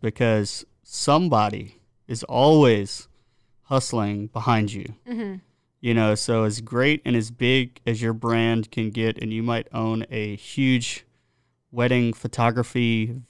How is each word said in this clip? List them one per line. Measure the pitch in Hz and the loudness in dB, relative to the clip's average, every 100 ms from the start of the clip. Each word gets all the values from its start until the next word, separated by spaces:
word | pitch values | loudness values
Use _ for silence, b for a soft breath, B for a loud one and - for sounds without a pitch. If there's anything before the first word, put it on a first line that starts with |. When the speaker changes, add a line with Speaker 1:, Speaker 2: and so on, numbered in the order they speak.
Speaker 1:
because | 110 - 120 107 104 - - _ | -6 0 2 2 0 -6 -16 _
somebody | _ - - 151 180 113 104 104 104 - _ _ - | _ -4 2 2 4 2 2 -2 -12 -20 _ _ -10
is | 117 | -10
always | - 120 143 156 135 107 98 - - _ _ _ _ _ | -4 4 6 8 8 4 0 -10 -16 _ _ _ _ _
hustling | - 131 123 120 104 101 107 | -2 -2 0 -2 -2 -4 -6
behind | 113 110 113 107 | -4 0 2 0
you. | 104 - - - | -4 -12 -16 -12
Speaker 2:
Mm-hmm. | 233 208 185 - _ _ _ | -8 -8 -10 -16 _ _ _
Speaker 1:
You | 123 | 0
know, | 117 110 107 | 2 2 0
so | - 113 | 0 0
as | 110 110 | 0 -2
great | 110 117 135 151 123 | -4 0 0 0 0
and | 120 | -2
as | 110 | -2
big | 117 123 131 123 - - | -2 2 2 0 -6 -4
as | 113 | -2
your | 117 | -2
brand | 113 123 123 117 113 107 | -2 0 2 2 0 -2
can | - 110 | -4 -4
get, | 110 113 110 | -2 -2 -2
and | 113 | -6
you | 110 | -4
might | 117 113 - | -2 -4 -4
own | 113 110 110 - | -4 -2 -4 -4
a | 110 107 101 | -6 -6 -8
huge | - - 131 127 120 - - _ _ _ _ _ _ | -8 0 2 2 0 -10 -14 _ _ _ _ _ _
wedding | 120 123 127 117 | -2 2 2 2
photography, | 110 120 - 117 117 120 127 117 113 110 123 | -2 -6 0 0 0 -2 0 2 0 -2 -6